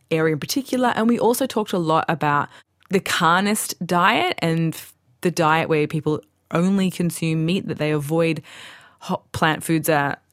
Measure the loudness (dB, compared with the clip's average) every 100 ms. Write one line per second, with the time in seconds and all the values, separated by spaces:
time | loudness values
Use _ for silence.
0 | -4 0 0 -2 -4 -6 -2 0 0 2
1 | 2 2 2 2 0 -2 -2 -2 0 0
2 | 0 0 0 0 -2 -8 _ _ -2 -2
3 | 0 2 4 4 2 -2 -4 -8 -2 2
4 | 4 2 0 -2 -2 0 0 -4 -12 _
5 | _ _ -2 2 4 4 2 0 0 -2
6 | -2 -4 -6 _ -4 0 2 2 0 0
7 | -4 -2 -2 0 0 -2 -4 -4 -2 -2
8 | -2 0 0 -2 -8 -18 -20 -20 -20 _
9 | -8 -8 _ 0 0 0 0 0 2 2
10 | 0 -4 _